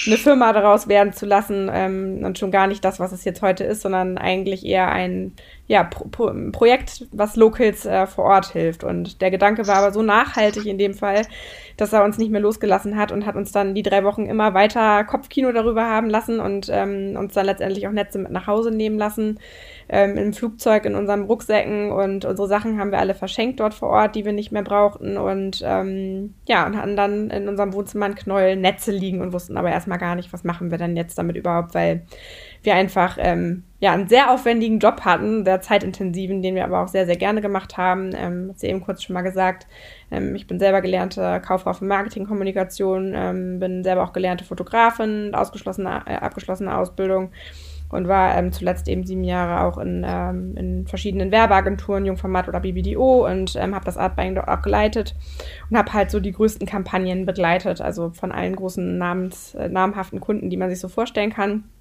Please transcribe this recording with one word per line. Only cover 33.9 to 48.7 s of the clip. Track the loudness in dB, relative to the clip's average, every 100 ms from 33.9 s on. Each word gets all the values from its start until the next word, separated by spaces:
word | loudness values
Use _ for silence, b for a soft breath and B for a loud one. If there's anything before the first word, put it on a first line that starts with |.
einen | 2 6
sehr | 6 8
aufwendigen | 4 4 2 2 4
Job | 4 4
hatten, | 2 2 2 0
sehr | 2 2
zeitintensiven, | 2 2 0 -4 -4 -4 -4 -2
den | -2
wir | 0
aber | 0 0
auch | 0
sehr, | 0 0
sehr | 0
gerne | 0 0
gemacht | 0 -4 -4 -2
haben. | 0 0 -2 -6
Ähm, | -6 -6 -8
hat | -6
sie | -4
eben | -4
kurz | -6 -8
schon | -6
mal | -4
gesagt. | -2 0 0 0 -12 B B B B
Ähm, | -6 -4
ich | -6 -6
bin | 2
selber | 4 4
gelernte | 2 -2 -4 -4 -2 -2
Kauffrau | -2 -2 -2
für | -4
Marketingkommunikation, | -2 -2 -2 -8 -6 -4 -2 -2 -4 -2 -2 0 -2
ähm, | -4 -4 -4 -6 -4
bin | -4 -2
selber | 0 0
auch | 0
gelernte | -2 -2 -4
Fotografin, | -8 -10 -2 4 4 4 -4 -2 -4
ausgeschlossene, | -4 -4 -6 -8 -6 -6 -6 -6
äh, |
abgeschlossene | -6 -6 -8 -8 -6 -4 -2
Ausbildung | -4 -2 -2 0 -2 B B B B B B
und | -4 2
war, | 4 4 2
ähm, | 0
zuletzt | -2 -4